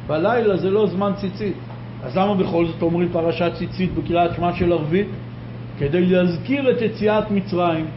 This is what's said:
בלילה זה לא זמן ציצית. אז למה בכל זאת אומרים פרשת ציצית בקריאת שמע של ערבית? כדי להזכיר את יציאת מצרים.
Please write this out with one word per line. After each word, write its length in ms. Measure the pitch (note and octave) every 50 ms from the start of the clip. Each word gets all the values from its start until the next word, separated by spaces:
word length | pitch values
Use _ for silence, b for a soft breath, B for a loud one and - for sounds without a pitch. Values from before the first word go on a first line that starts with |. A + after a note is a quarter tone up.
| - -
בלילה 500 | D3+ D#3+ E3+ G#3 A#3+ A#3+ A3 G#3 F#3+ E3+
זה 120 | E3 F#3+
לא 180 | G3 G#3+ G#3+ F#3
זמן 240 | E3 F#3 G3+ G3+ F#3+
ציצית. 380 | - G3+ F#3+ - - G#3+ G3 E3 - - - - - - - - - -
אז 140 | C3 B2 F3+
למה 180 | F#3+ G#3 G3+
בכל 300 | F#3 F#3 - - E3+ E3+
זאת 160 | E3 D#3+ -
אומרים 280 | F3 E3 E3+ E3+ F3+ F3
פרשת 400 | F3+ E3+ E3 E3+ D#3+ E3 F3 E3+ E3+ -
ציצית 360 | F3+ F3 - - F#3 E3+ D3
בקריאת 420 | D#3+ D3 - E3 E3+ F3 E3 E3
שמע 180 | E3 E3+ F3 F3
של 180 | - F#3 F3
ערבית? 360 | F3 E3 D3+ D3 E3 F#3+ G#3 G#3+ - - - - - - - - - - - - - -
כדי 260 | C#3+ C#3 D3 F3+ F#3
להזכיר 680 | F#3 F#3 F3+ F3+ F3+ E3+ D3+ A#2 - C4+ C#4+ C4+ B3+
את 100 | A#3+ -
יציאת 500 | A#3 G3+ - - G3+ G#3 G#3+ G#3+ G#3 -
מצרים. 540 | G3+ G3 F#3+ - F#3 F3 F3 E3+ E3 D#3+ D#3+ D#3 D3